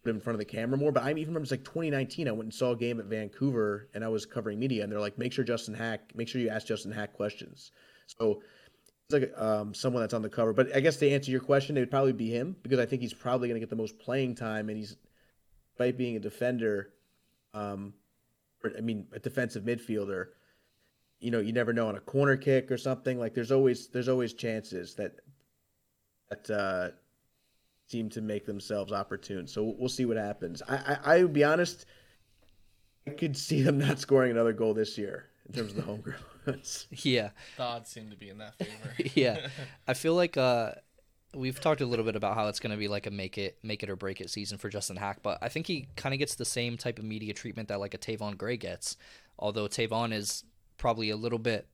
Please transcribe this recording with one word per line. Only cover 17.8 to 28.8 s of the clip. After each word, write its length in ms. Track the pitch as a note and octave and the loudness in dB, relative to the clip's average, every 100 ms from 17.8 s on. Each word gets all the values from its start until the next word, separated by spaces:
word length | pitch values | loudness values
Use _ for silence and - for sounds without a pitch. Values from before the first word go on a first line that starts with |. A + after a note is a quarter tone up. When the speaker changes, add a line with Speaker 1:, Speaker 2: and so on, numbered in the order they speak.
| G2+ - _ _ _ _ _ _ | -8 -14 _ _ _ _ _ _
Speaker 1:
or, 100 | A2 - | -6 -4
I 20 | |
mean, 260 | A2+ G#2+ - | -2 -2 -6
a 60 | - | -8
defensive 460 | B2 C3 B2 A2 | -4 -2 -2 -4
midfielder, 640 | G#2 A#2+ A#2 G#2+ G2 F#2 F#2 _ _ _ _ _ _ _ _ _ | -4 -4 -2 -2 -2 -4 -6 _ _ _ _ _ _ _ _ _
you 120 | A#2 | 0
know, 80 | A#2 | 0
you 120 | G#2+ | 2
never 200 | A#2 A#2 | 2 2
know 160 | A#2 A2+ | 2 2
on 80 | G2+ | -2
a 40 | |
corner 360 | - C3+ C#3 C3+ | -2 4 4 4
kick 340 | C#3 C3 C3 | 4 4 2
or 60 | B2 | -2
something. 400 | C3+ C3 - B2 | -2 -2 -2 -2
Like, 160 | A2+ | -2
there's 160 | A#2+ A#2 | -2 2
always, 380 | C3+ C3+ A#2+ - | 6 6 4 -2
there's 200 | B2+ B2 | -2 2
always 240 | B2+ A#2 | 2 0
chances 600 | A#2 A#2 A2 G#2 F#2 F2+ | -2 -4 -4 -4 -8 -8
that, 220 | - G2 - - _ _ _ _ _ _ _ _ _ _ | -6 -8 -8 -20 _ _ _ _ _ _ _ _ _ _
that, 200 | - - | -12 -4
uh, 400 | G#2 G2 F#2 F2+ - _ _ _ _ _ _ _ _ _ | -2 0 0 -2 -6 _ _ _ _ _ _ _ _ _
seem 240 | A#2 A2 | -6 -4
to 100 | A2 | -6
make 240 | G#2+ G#2 | -4 -4
themselves 480 | G#2 G2+ - G#2 | -4 -8 -4 -4